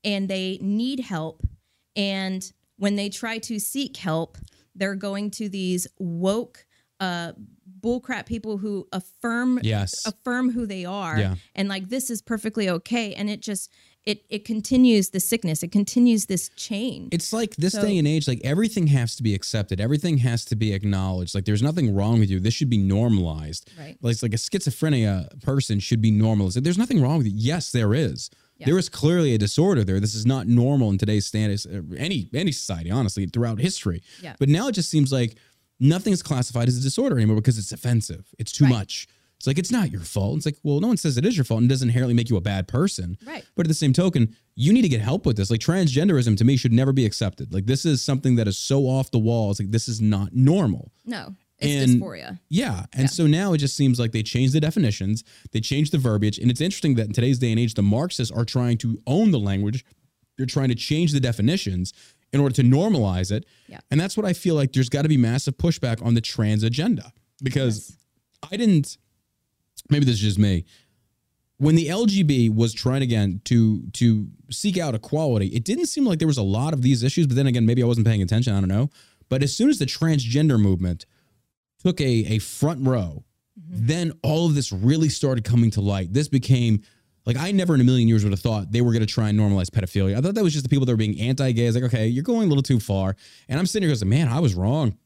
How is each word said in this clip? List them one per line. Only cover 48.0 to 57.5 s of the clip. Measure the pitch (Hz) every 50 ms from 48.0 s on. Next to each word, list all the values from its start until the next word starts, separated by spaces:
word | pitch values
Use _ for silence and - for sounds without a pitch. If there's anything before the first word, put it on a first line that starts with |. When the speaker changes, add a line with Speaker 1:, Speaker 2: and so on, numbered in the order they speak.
Speaker 2:
something | - - 139 131 - 131 123
that | 117 110 101
is | 98
so | - - - 135 139 139
off | 127 131 135 131 -
the | - 117
wall. | 107 113 120 117 110 101
It's | 101 -
like, | 104 95
this | 110 113 - -
is | 113 107
not | 110 107 107 98 101 92 -
normal. | 127 127 139 165 202 170 110 82 - - - _ _ _
Speaker 1:
No, | - 247 185 - - 196 _ _ _ _ _
it's | - 147 143 139 135 127
Speaker 2:
And | 123 120
Speaker 1:
dysphoria. | 98 - 101 80 62 62 180 175 _ _
Speaker 2:
yeah. | 151 190 269 190 107 90 - - -
And | 131
Speaker 1:
Yeah. | 131 135
Speaker 2:
so | - - 165
now | 151 151 170 202 202
it | 170 151
just | 143 135 -
seems | - 143 135 123 123
like | 120 113
they | 113 113
changed | 107 - - 120 131 131 131
the | 156
definitions. | 151 156 - 220 160 107 101 - 95 98 107 113 - _ _ - _ -
They | - 117
changed | 110 - 135 143 156 147
the | - -
verbiage. | 131 120 107 104 104 107 101 -
And | - 123
it's | 120 -
interesting | 151 185 196 - - 156 131
that | 117 110 107
in |
today's | 104 - 120 131 135 120
day | 127 117